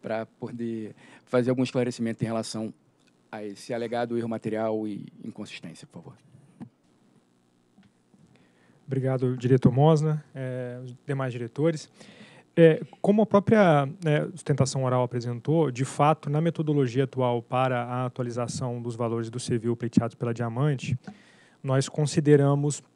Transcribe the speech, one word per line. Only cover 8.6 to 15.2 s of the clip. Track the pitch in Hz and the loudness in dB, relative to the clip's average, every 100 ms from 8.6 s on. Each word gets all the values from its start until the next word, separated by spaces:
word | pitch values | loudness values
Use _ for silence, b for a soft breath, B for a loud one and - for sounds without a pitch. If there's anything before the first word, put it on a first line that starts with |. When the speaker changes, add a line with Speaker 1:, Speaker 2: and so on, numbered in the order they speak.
| b b - | b b -6
Speaker 2:
Obrigado, | 131 131 131 127 127 | -4 -2 0 -2 0
diretor | 120 131 131 | 2 4 4
Mosna, | 120 147 160 156 151 - | 6 6 6 2 -4 -6
eh, | 139 131 127 123 123 127 | -12 -10 -8 -8 -10 -14
os | 123 - | -16 -8
demais | 139 131 | -6 -4
diretores. | 120 120 - 156 156 - B B B B B B | -6 -10 -2 -2 -2 -8 B B B B B B
É, | - 165 156 - - | 6 6 6 -4 -6
como | - 208 | 0 2
a | 214 | 6
própria, | 196 196 220 190 147 139 - | 4 6 6 6 6 2 -2
né, | 165 151 156 | 0 0 0
sustentação | 160 - 143 131 139 | -8 -4 2 2 2
oral | 131 127 | 0 2
apresentou, | 123 123 | 0 -2